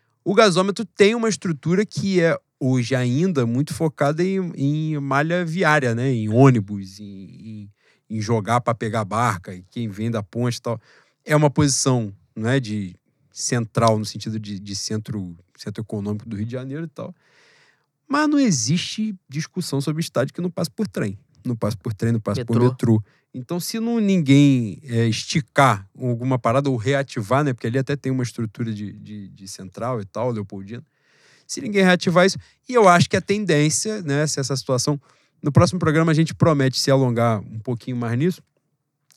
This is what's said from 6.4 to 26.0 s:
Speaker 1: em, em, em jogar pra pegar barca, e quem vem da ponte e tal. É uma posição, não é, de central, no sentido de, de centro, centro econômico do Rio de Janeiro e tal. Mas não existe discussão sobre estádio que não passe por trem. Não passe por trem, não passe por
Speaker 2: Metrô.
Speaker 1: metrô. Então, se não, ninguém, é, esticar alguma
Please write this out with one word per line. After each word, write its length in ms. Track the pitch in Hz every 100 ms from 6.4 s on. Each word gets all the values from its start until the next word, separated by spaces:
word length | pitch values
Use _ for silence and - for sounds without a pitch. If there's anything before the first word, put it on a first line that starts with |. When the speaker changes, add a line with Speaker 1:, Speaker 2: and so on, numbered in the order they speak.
| 139 120 98 101 95 95
Speaker 1:
em, 60 |
em, 640 | 104 98 90 85 110 107 101 _ _ _ _
em 120 | 110
jogar 400 | 104 113 101 120
pra 140 | 120
pegar 300 | 117 113 113
barca, 500 | 95 107 120 87 95
e 80 | 92 92
quem 180 | 123 113
vem 220 | 95 113
da 120 | 113
ponte 340 | 98 117 120 113
e 60 |
tal. 180 | 120 113 - _ _ _
É 100 | - 151
uma 140 | 147
posição, 600 | 151 147 - 139 127 104 98 _
não 140 | - 110
é, 120 | 135
de 340 | 113 107 92 90 _ _ _
central, 640 | - - 123 117 - 113 110
no 60 |
sentido 340 | 104 110 110 110
de, 200 | 104 98
de 140 | 101 98
centro, 600 | - 110 107 107 90 85 _ _
centro 260 | 104 104
econômico 460 | 107 107 101 107 113
do 80 | 101
Rio 100 | 113
de 60 |
Janeiro 320 | 127 131 143
e 40 | 165
tal. 260 | - - - _ _ _ _ _ _ _ _ _
Mas 200 | 285 302
não 100 | 285
existe 760 | 254 139 110 170 - - 220 190 _
discussão 520 | 143 - - - 139
sobre 200 | 143 156
estádio 320 | - - 131
que 80 | -
não 100 | 180
passe 200 | - 170
por 160 | - 220
trem. 320 | 190 110 98 _ _
Não 120 | 127 117
passe 200 | 107 101
por 160 | 127
trem, 200 | 104 117
não 80 | 113
passe 240 | 101 104
por 100 | 117 117
Speaker 2:
Metrô. 120 | 123
Speaker 1:
metrô. 320 | 123 117 110 - _ _ 127
Então, 220 | 123 175
se 220 | - 226
não, 180 | 226 233
ninguém, 800 | 202 190 135 139 143 127 110 82
é, 240 | 131 117 117
esticar 800 | 110 - 160 - - 135 101 98
alguma 400 | -